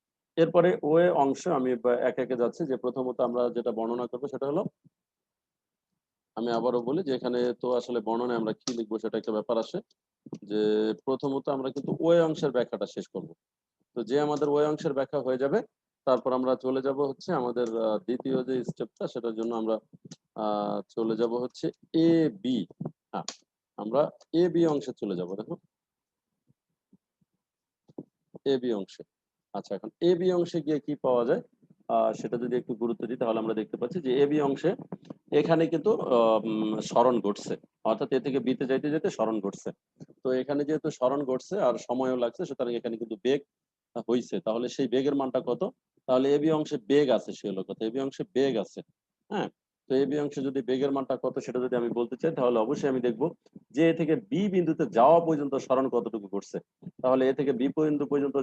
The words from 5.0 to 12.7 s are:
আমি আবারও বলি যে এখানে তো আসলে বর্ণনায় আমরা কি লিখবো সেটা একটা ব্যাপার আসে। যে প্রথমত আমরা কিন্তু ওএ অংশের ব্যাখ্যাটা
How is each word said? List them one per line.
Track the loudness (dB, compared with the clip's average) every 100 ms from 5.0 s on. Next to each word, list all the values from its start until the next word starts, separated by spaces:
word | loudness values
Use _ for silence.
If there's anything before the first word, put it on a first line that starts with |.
| _ _ _ _ _ _ _ _ _ _ _ _ _ -6
আমি | -2
আবারও | 0 2 0
বলি | 0 -2
যে | -2
এখানে | -2 -2 0 0 -2
তো | 0 -2
আসলে | 0 -4
বর্ণনায় | -2 -2 0 -2
আমরা | -2
কি | -4 -6 -6
লিখবো | -4 -4
সেটা | -4 -4
একটা | -2
ব্যাপার | -4 0 -2
আসে। | -2 -8 -10 _ _ _ -16 -16
যে | -4 0 2 2 2 -2
প্রথমত | -4 -4 -2 -4 -4
আমরা | -4 -4
কিন্তু | -6 -6 0
ওএ | 4 6
অংশের | 4 2 0 0
ব্যাখ্যাটা | -2